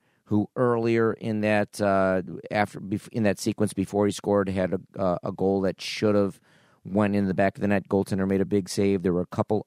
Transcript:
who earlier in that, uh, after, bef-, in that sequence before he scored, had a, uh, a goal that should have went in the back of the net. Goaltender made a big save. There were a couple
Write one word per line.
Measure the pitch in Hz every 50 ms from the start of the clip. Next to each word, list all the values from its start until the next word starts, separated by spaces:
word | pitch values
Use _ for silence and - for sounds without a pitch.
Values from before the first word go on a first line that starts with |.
| _ _ _ _ _
who | - 104 104 101 - -
earlier | - 127 123 120 117 113 117 113 117 113 113 -
in | - - 113 107 107 104
that, | 107 107 104 104 - - -
uh, | 107 101 98 98 95 95 95 95 90 92 82 - - -
after, | - 107 104 - - -
bef-, | 104 95 104 95 - - -
in | 120 107
that | 101 95 -
sequence | - 117 101 - 107 98 -
before | - 95 - - 101 104
he | 101 95
scored, | - - - 101 101 98 95
had | 95 98 92 87 87
a, | 90 - - - -
uh, | 98 92 87 - -
a | -
goal | 95 - 92 95 98 98
that | 95 92 82 -
should | - - - - 110 107 104
have | 104 101 95 - - _ _ _ _ _ _ _ _ -
went | - 92 104 104 101 101
in | 101 101 95
the | 92
back | 101 98 98 -
of | -
the | 101 101
net. | 101 98 90 -
Goaltender | 101 98 98 - 104 98 95
made | 95 98 95
a | 98 87 104
big | 101 90 92
save. | - 107 101 98 98 92 85
There | 95 85
were | 90 87 -
a | -
couple | - 107 - 107 104 -